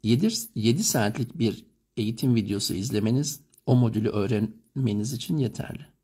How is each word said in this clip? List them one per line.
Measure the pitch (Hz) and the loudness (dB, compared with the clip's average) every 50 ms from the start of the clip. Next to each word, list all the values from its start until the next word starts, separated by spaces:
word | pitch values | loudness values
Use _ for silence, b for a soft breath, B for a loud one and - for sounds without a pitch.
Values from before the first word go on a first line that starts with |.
| - | 4
Yedi, | 107 120 131 185 220 220 - - - _ | 4 2 4 4 0 0 -2 -8 -8 _
yedi | - 104 113 120 165 214 | 0 2 2 2 2 0
saatlik | - - 131 107 104 104 156 120 - - 170 | 0 2 2 0 0 0 -2 -6 -6 -2 -2
bir | 117 110 92 - - _ _ _ _ _ _ | -2 -2 -2 -4 -12 _ _ _ _ _ _
eğitim | - 107 107 110 - - 131 120 | -4 -4 -4 -2 0 2 2 2
videosu | 113 98 104 101 101 - - - | 2 2 0 -2 -4 -2 -4 -4
izlemeniz | 92 95 135 104 104 104 110 120 135 147 143 - - _ _ _ _ _ | -4 -4 -2 -2 0 0 2 0 0 0 -4 -8 -10 _ _ _ _ _
o | - 123 | 4 4
modülü | 123 123 113 104 110 107 113 | 6 6 4 2 0 -2 0
öğrenmeniz | 98 104 98 101 117 104 107 107 - - _ _ _ 139 131 113 101 104 104 127 139 | 0 0 0 2 2 0 0 -2 -4 -14 _ _ _ -2 -2 0 0 0 -2 -4 -6
için | 120 - - 175 | -8 -4 -4 -2
yeterli. | 151 131 110 - - - - - - - - _ _ | -2 -2 -2 -4 -8 -10 -10 -10 -14 -14 -18 _ _